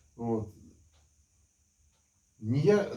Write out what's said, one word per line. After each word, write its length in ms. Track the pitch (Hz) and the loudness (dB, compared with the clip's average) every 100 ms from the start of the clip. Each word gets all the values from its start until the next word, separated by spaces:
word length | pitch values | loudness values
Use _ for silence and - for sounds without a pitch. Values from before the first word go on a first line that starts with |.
| _ - | _ -10
От. 300 | 117 110 101 - - - - _ _ _ _ _ _ _ _ _ _ _ _ _ _ - | -4 -4 -6 -14 -20 -20 -20 _ _ _ _ _ _ _ _ _ _ _ _ _ _ -10
Ні, 220 | 110 139 | -4 0
я, 240 | 175 208 - | 4 4 2